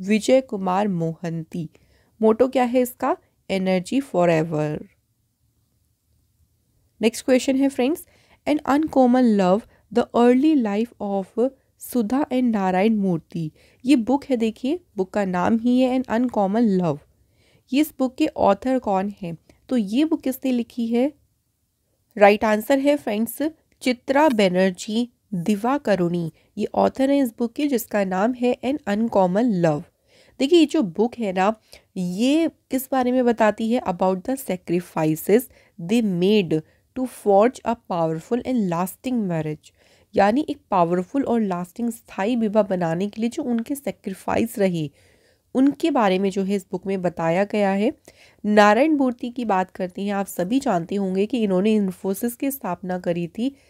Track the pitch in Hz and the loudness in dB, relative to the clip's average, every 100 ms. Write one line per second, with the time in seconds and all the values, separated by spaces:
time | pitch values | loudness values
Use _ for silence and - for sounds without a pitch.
0 | 185 214 247 262 262 202 185 185 208 170 | -2 0 4 2 2 -4 -2 0 0 -2
1 | 165 160 170 165 160 175 160 _ _ _ | -4 -6 -8 -8 -8 -10 -10 _ _ _
2 | _ - 220 220 262 262 240 254 247 - | _ 0 2 4 2 2 0 0 0 -2
3 | 262 370 _ _ - 190 185 185 180 262 | -4 -4 _ _ -6 -2 0 0 0 -4
4 | 269 180 170 160 165 151 151 151 - _ | 0 2 4 2 0 -2 -4 -6 -12 _
5 | _ _ _ _ _ _ _ _ _ _ | _ _ _ _ _ _ _ _ _ _
6 | _ _ _ _ _ _ _ _ _ - | _ _ _ _ _ _ _ _ _ -4
7 | 220 - - 254 - 262 277 277 254 349 | -2 -2 0 0 2 0 0 0 -2 -4
8 | - _ _ _ - 302 - 285 311 269 | -8 _ _ _ -4 -2 0 0 2 2
9 | 247 254 240 202 180 202 - _ _ 208 | 4 4 4 4 2 0 -2 _ _ -4
10 | - 233 240 254 311 294 214 202 233 - | 0 4 4 4 4 2 0 -2 -4 -6
11 | 202 196 190 - 262 269 _ _ - 247 | -4 -4 -4 -2 -2 -4 _ _ -6 -4
12 | 208 269 302 254 247 214 185 185 220 214 | 0 -2 -2 0 0 0 0 2 2 2
13 | 190 170 - 170 156 - _ _ 247 269 | 0 -2 -4 -10 -10 -12 _ _ 0 2
14 | 214 277 - 240 226 - 254 359 - 196 | 2 -2 0 -2 -2 -2 -4 -6 -6 -8
15 | 185 208 190 180 185 226 240 254 254 262 | -4 -4 -2 0 0 0 2 2 2 0
16 | - 220 247 214 190 220 226 185 170 143 | -2 -2 0 0 0 2 2 2 0 -2
17 | - _ _ _ _ _ _ 262 302 - | -8 _ _ _ _ _ _ -2 -2 -2
18 | 254 - 311 - 196 196 262 262 233 190 | -4 -2 -4 2 2 2 0 -2 -2 -2
19 | 202 202 170 165 _ _ - 254 196 233 | -4 -8 -12 -12 _ _ -4 -2 0 0
20 | 311 302 262 254 262 240 233 - 226 233 | 0 -2 -4 -4 -2 -2 -4 -6 -2 0
21 | 277 - _ _ _ _ _ _ _ _ | 0 -4 _ _ _ _ _ _ _ _
22 | _ 196 202 208 220 214 214 277 285 294 | _ 4 4 6 2 0 0 2 2 0
23 | 247 208 226 - 311 - _ _ 254 240 | -2 -4 -4 -4 -6 -6 _ _ -4 -2
24 | - 277 311 214 190 180 190 185 - 220 | 0 4 4 4 2 4 2 0 -4 -4
25 | 240 _ _ 175 170 202 233 285 214 190 | -4 _ _ -4 0 0 0 0 0 0
26 | 175 175 160 - _ - 208 202 196 - | 0 -2 -6 -10 _ -8 -4 0 0 2
27 | 269 277 247 - 233 - 294 233 - 208 | 0 2 0 -2 -6 -4 -2 -2 -2 -4
28 | 190 185 226 247 247 - 240 294 - 208 | -2 0 -2 0 -2 -2 -4 -4 -4 -2
29 | 226 202 185 196 247 180 165 151 - _ | 0 2 2 2 2 2 2 0 -6 _
30 | _ _ _ - 277 349 302 320 190 170 | _ _ _ -4 2 4 4 2 -2 0
31 | 240 240 202 185 196 226 _ - _ 190 | -2 -2 -4 0 0 -2 _ -20 _ -8
32 | 180 185 254 311 311 - _ 262 - 262 | -6 -2 0 2 0 -4 _ -6 -2 -2
33 | 247 254 240 226 214 208 226 247 - 180 | 0 2 0 2 0 0 -2 -2 -2 -2
34 | 190 190 - 269 - 185 - 175 175 170 | 0 -2 -4 -8 -6 -8 -4 -4 -4 -2
35 | 156 156 - 220 - _ _ - 170 240 | -2 -2 2 2 0 _ _ -12 -2 0
36 | 214 170 185 214 160 156 - _ _ 262 | 0 0 2 2 2 -2 -4 _ _ -8
37 | 254 - 202 196 233 - - 233 - 175 | -8 -4 2 4 4 0 -6 -6 -6 -4
38 | 160 160 - 240 247 254 185 170 185 - | -2 -4 -6 -6 -2 -2 0 -2 -4 -6
39 | 262 240 190 160 151 151 - _ _ _ | -4 -2 -2 -2 -4 -8 -14 _ _ _
40 | _ 202 202 254 311 285 _ 190 170 180 | _ 2 2 2 -2 -8 _ 0 2 0
41 | 180 277 254 233 202 175 180 - 233 220 | -2 -4 -2 0 -2 -4 -8 -6 -6 -8
42 | - - 202 240 220 220 202 185 165 165 | -10 -6 -2 0 0 0 0 0 -2 -2
43 | 202 220 233 311 247 233 226 277 196 - | -4 -4 -6 -4 -4 -4 -4 -8 -8 -10
44 | 202 185 - 190 226 214 190 170 147 - | -10 -8 -4 -2 -2 0 0 0 -6 -10
45 | _ _ _ _ _ 240 277 269 330 277 | _ _ _ _ _ 0 2 2 0 2
46 | 202 185 196 196 190 202 - 185 190 196 | 2 2 0 -2 -2 -4 -6 -8 -6 -4
47 | 175 170 165 175 202 214 196 196 226 - | -4 -2 -2 0 0 0 0 0 -2 -4
48 | - - - _ 208 208 208 214 320 285 | -14 -20 -20 _ 2 6 6 6 4 2
49 | 262 240 240 240 220 185 185 - 180 185 | 0 -2 -8 -6 -2 -2 -2 -6 -8 -6
50 | 202 202 190 - 180 269 269 175 165 202 | -4 -4 -4 -6 -2 -2 0 -2 -2 -4
51 | 190 190 208 247 208 185 214 214 190 - | -2 -2 -2 -2 0 2 2 2 0 -4
52 | 190 190 240 - 277 269 185 175 185 180 | -6 -4 -6 -4 -6 -6 -8 -8 -6 -4
53 | 180 170 170 - 269 - | -4 -4 -6 -6 -6 -8